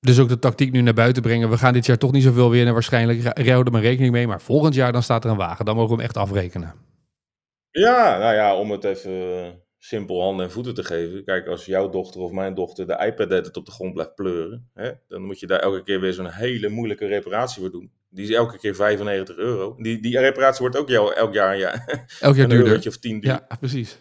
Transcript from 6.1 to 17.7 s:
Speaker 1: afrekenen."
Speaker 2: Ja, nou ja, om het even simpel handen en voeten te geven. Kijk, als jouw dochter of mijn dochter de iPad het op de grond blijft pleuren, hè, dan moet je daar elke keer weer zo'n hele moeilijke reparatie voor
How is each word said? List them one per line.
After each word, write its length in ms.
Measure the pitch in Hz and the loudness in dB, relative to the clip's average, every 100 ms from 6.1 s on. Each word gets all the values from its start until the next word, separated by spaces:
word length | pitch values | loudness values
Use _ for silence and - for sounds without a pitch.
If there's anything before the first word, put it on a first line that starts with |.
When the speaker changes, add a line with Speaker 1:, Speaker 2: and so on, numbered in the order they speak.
| - | -4
Speaker 1:
afrekenen." 580 | 98 101 90 90 82 - _ _ _ _ _ _ _ _ _ | -4 -2 -4 -8 -12 -16 _ _ _ _ _ _ _ _ _
Speaker 2:
Ja, 480 | 156 214 247 214 95 | 2 4 6 4 4
nou 160 | 113 | 2
ja, 220 | 107 104 95 | 4 4 2
om 140 | 104 | -2
het 140 | 101 | -4
even 800 | 101 95 101 92 90 90 87 87 _ _ | -4 -6 -8 -8 -6 -8 -10 -16 _ _
simpel 440 | - 110 98 92 | -10 -10 -6 -2
handen 240 | 95 95 90 | -2 -2 -6
en 60 | |
voeten 220 | 92 123 | -8 -10
te 100 | 98 | -8
geven. 400 | 87 85 85 95 | -6 -6 -6 -10
Kijk, 220 | 95 92 85 | -6 -6 -4
als 180 | 85 - | -10 -4
jouw 220 | 95 98 | -2 -2
dochter 320 | 95 92 92 | -4 -8 -10
of 100 | 90 | -10
mijn 240 | 95 95 | -6 -6
dochter 320 | 95 90 - 90 | -6 -8 -8 -8
de 180 | - 104 | -4 -4
iPad 240 | 110 98 | -4 -2
het 260 | 92 85 - | -2 -4 -14
op 80 | - | -16
de 40 | |
grond 220 | - 92 | -12 -10
blijft 220 | 90 80 | -8 -10
pleuren, 560 | - 95 87 82 120 120 | -8 -6 -6 -8 -12 -20
hè, 160 | 95 117 - _ | -14 -14 -14 _
dan 140 | 92 | -14
moet 180 | 95 95 | -14 -14
je 60 | 87 | -4
daar 120 | 92 | 0
elke 220 | 98 95 | 0 -4
keer 180 | 90 95 | -4 -2
weer 120 | 92 | -2
zo'n 180 | 92 90 | -4 -10
hele 380 | 85 120 123 104 | -8 -6 -4 -6
moeilijke 380 | 107 117 101 104 | -6 -8 -6 -4
reparatie 540 | 101 90 104 - 104 | -4 -4 -6 -6 -6
voor 100 | 92 | -10